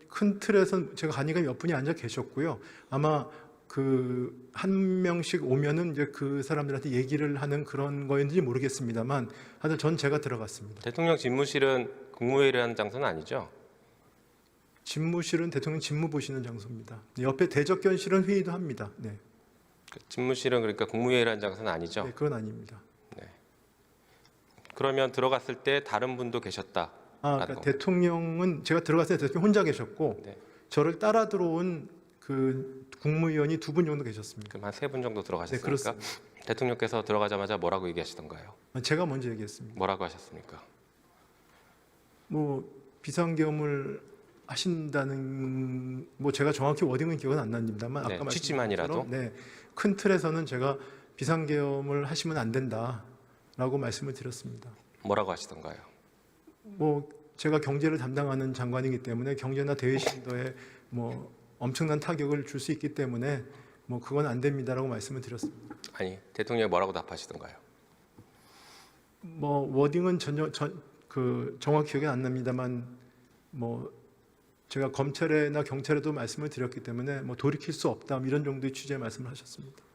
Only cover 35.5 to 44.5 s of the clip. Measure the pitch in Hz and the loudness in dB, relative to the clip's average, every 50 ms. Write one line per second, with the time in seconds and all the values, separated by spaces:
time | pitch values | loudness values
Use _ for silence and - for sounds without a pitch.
35.5 | 131 120 - 131 143 131 - 113 110 107 - - - - - - - - - - | -4 -4 0 0 0 0 0 -4 -4 -4 -8 -10 -10 -12 -16 -20 -20 -10 -6 -4
36.5 | 110 - 131 123 117 101 113 107 120 110 107 110 104 104 104 101 104 98 98 98 | -2 0 0 0 2 0 0 0 0 -2 0 2 2 2 4 2 2 0 0 0
37.5 | 107 90 87 87 95 95 92 87 82 85 80 - - 80 78 78 80 80 85 98 | 0 0 2 2 0 0 -2 -2 -4 -4 -6 -6 -10 -12 -14 -14 -14 -16 -16 -18
38.5 | - - _ _ - 127 117 - 151 165 180 156 131 135 123 120 113 107 107 104 | -20 -20 _ _ -8 -6 0 0 0 2 2 0 -2 -4 -4 -4 -6 -6 -8 -10
39.5 | - - 123 110 117 95 95 98 98 95 90 85 - - - - - 78 - - | -10 -14 -16 -12 -4 -2 0 0 0 0 -4 -6 -6 -12 -18 -18 -18 -18 -18 -18
40.5 | 82 - - - - _ _ _ _ _ _ _ _ _ _ _ _ _ _ _ | -20 -20 -20 -20 -20 _ _ _ _ _ _ _ _ _ _ _ _ _ _ _
41.5 | _ - _ _ _ _ _ _ _ _ _ _ _ _ _ - 156 151 147 143 | _ -20 _ _ _ _ _ _ _ _ _ _ _ _ _ -4 -2 0 0 0
42.5 | 135 131 - - - - - - - _ - 147 - 175 170 165 165 156 156 151 | -2 -4 -6 -10 -16 -20 -20 -20 -20 _ -12 -4 0 0 2 2 2 2 2 2
43.5 | 151 151 151 147 143 139 139 - - - - - - - - - - - - - | 2 0 0 0 0 -2 -2 -6 -8 -10 -12 -18 -20 -20 -20 -20 -20 -20 -14 -8